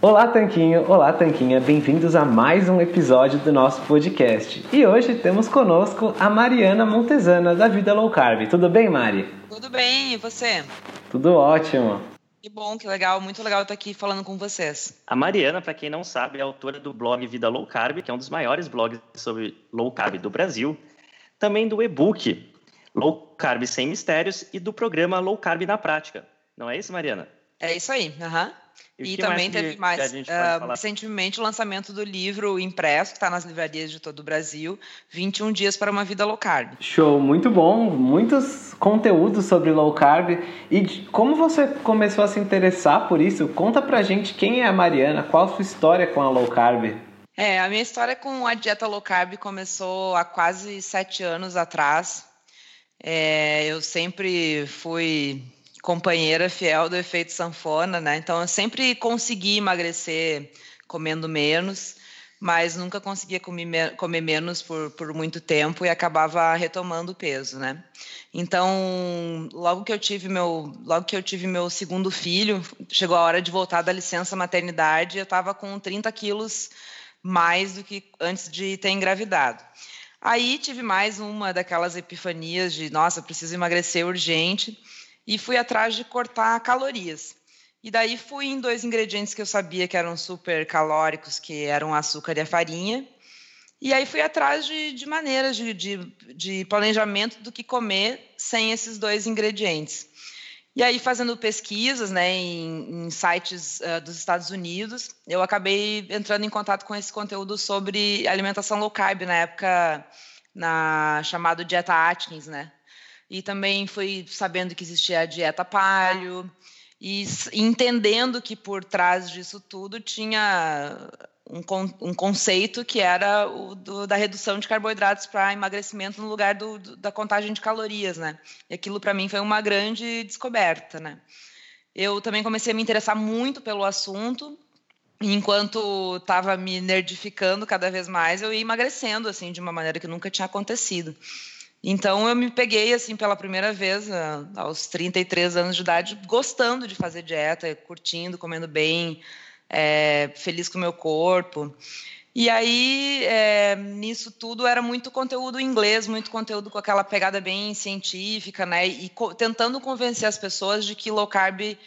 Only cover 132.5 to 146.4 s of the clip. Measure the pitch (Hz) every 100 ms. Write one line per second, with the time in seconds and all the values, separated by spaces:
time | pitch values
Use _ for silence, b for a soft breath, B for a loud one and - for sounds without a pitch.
132.5 | 220 226 220 226 220 214 214 214 226 254
133.5 | 277 - 208 196 196 - 196 226 247 294
134.5 | 294 _ _ _ _ _ _ 214 202 202
135.5 | 202 208 220 208 196 185 180 180 180 185
136.5 | 190 185 185 185 185 180 180 208 - 185
137.5 | 196 214 190 180 185 175 180 165 185 220
138.5 | 220 226 226 247 - 240 214 226 190 180
139.5 | 175 180 165 160 156 170 170 196 - 185
140.5 | 202 202 233 - 180 165 156 B B B
141.5 | B B _ - 190 202 196 220 240 247
142.5 | 240 247 214 220 240 233 214 214 202 196
143.5 | 190 202 202 190 196 208 185 156 151 147
144.5 | 202 92 160 - 175 175 180 180 175 175
145.5 | 175 175 185 180 170 180 208 190 233